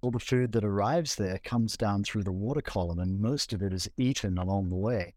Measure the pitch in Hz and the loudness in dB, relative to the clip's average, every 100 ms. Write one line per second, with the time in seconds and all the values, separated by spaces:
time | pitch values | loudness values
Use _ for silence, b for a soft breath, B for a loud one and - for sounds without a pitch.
0 | 123 120 - 127 123 113 104 101 101 160 | 0 -2 2 2 4 2 2 2 2 2
1 | 156 - 98 95 - 120 113 - 110 101 | 0 -2 -2 -2 -2 0 0 0 0 0
2 | 101 110 98 92 104 147 - - 87 85 | 0 -2 -2 -2 -2 -2 -2 -2 -2 0
3 | 92 95 107 139 - 95 98 92 - - | 0 0 2 0 -2 -2 -2 -2 -6 0
4 | 127 - 104 92 92 98 95 90 107 120 | 0 0 0 0 2 0 0 0 0 0
5 | 87 | -4